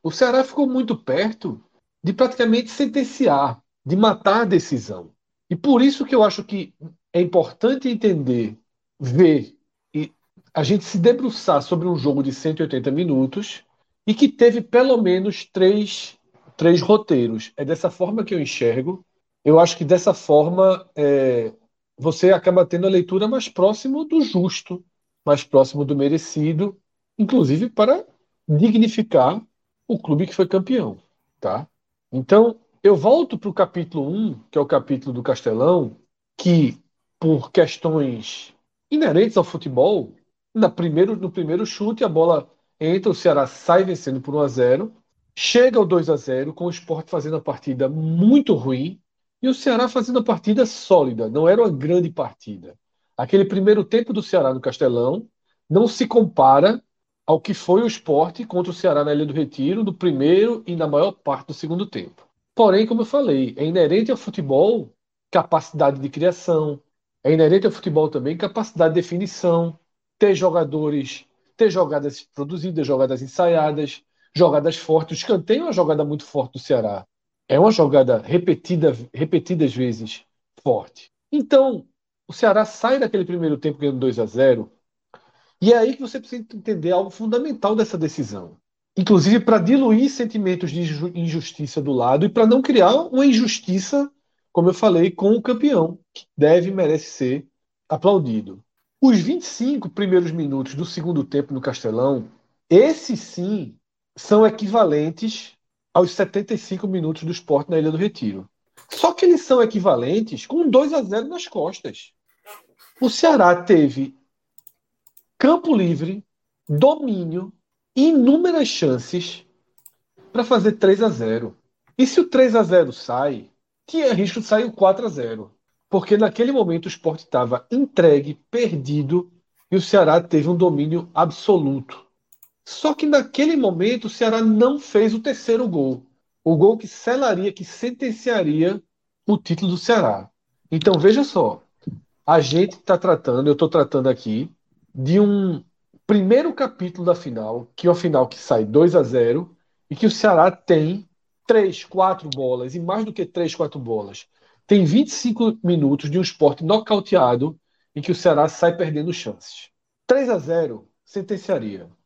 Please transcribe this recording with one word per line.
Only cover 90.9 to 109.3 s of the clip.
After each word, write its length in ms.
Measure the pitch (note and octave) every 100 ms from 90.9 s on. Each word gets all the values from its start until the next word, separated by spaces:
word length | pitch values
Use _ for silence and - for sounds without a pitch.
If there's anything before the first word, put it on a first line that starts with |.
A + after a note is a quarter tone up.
| D3 F3 F3
injustiça 640 | E3 D#3+ - - D3 D#3
do 100 | C#3
lado 340 | C3 A#2+ C#3+ G3
e 40 |
para 160 | A#3 A3
não 160 | B3+
criar 320 | C4 B3 A3+
uma 320 | D4 E4+ B3+ C#4
injustiça, 840 | A3+ A#3+ - - F#3+ - C#4+ C#4+ _ _ _ _
como 180 | - E3+
eu 40 |
falei, 380 | F3 A3 F3 F#3
com 200 | F3+ G3
o 100 | A#3
campeão, 560 | B3 A#3 D4 A3 E3 E3+ _
que 120 | - - -
deve 320 | D3 F3 F3
e 40 |
merece 320 | F#3+ D#3 D#3 -
ser 420 | - B2+ C#3 - _ _ _ -
aplaudido. 760 | D#3 F#3 G3 C3+ A2 F#2+ G2 _ _ _ _
Os 160 | C4+ G#3
vinte 240 | E3+ F4
e 20 | -
cinco 440 | - B3 C#4+ F#3
primeiros 420 | - G3+ F3+ E3+
minutos 440 | E3 D3 C3+ C3 C#3
do 100 | F3
segundo 380 | - D#3+ D#3+
tempo 300 | C3 C#3+ C#3
no 80 | C3
Castelão, 680 | C3 B2 A2+ A2+ C3+ C3 A2 _ _ _ -
esses 500 | F3+ C#4+ D#4 - A3+
sim 580 | - - F#3 G#3 B2+ - _ _ _ -
são 300 | - G#3 A3
equivalentes 1080 | A3 G#3 A3+ F#3+ D3 D#3 E3 A3 - - _ _ _ _
aos 180 | F3 F3+
setenta 420 | - G3 G3+ G3+
e 40 | A3+
cinco 280 | - F#3+ G3+
minutos 380 | F#3 D#3 D#3
do 80 | D#3+
Sport 380 | F3 - C#3+ D#3+
na 100 | E3
Ilha 120 | D#3
do 60 | D#3+
Retiro. 520 | G3+ - A2 F#2+ F#2+ _ _ _ _
Só 220 | - E4
que 120 | E4+
eles 160 | F4+